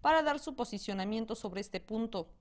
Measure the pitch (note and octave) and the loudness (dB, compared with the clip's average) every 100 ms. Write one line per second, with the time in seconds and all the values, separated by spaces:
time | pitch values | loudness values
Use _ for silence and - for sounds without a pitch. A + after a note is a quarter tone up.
0 | - D#4+ D4+ C#4+ D#4 C4 A#3+ G3+ - G3 | 6 6 6 0 -2 -4 -4 -4 -4 -2
1 | F#3+ A3 A3+ A3+ G#3 F3+ F#3+ F#3 - A3 | 0 -2 -2 -4 -4 -6 -4 -6 -4 -2
2 | A3+ G3 E3 - | -2 -2 -6 -12